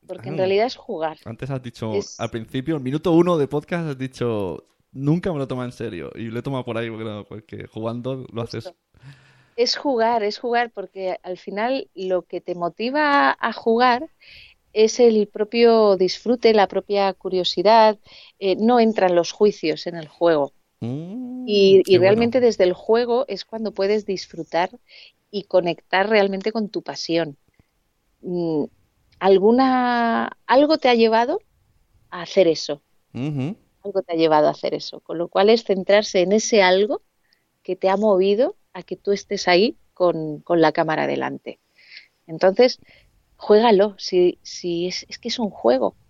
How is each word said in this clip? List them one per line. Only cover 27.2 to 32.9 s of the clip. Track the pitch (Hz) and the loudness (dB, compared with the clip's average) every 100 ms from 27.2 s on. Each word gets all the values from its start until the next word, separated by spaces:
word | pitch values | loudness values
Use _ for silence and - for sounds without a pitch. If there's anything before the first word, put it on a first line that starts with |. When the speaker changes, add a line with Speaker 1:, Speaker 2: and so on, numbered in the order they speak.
| 156 143 _ _ _ _ _ _ _ _ | -2 -8 _ _ _ _ _ _ _ _
Speaker 1:
Mm, | - 180 170 156 127 _ _ _ _ _ | -8 -6 -2 -4 -6 _ _ _ _ _
¿alguna, | 185 190 202 240 262 254 247 240 233 226 233 - - | 4 4 4 4 2 2 0 0 0 -2 -4 -10 2
algo | 240 294 311 | 4 4 2
te | 262 | 2
ha | |
llevado | 240 226 226 240 381 _ _ _ _ _ _ _ | 4 4 2 0 -4 _ _ _ _ _ _ _
a | 180 | -14
hacer | 170 - 170 | -2 2 2
eso? | 151 - 147 _ | 2 -4 -10 _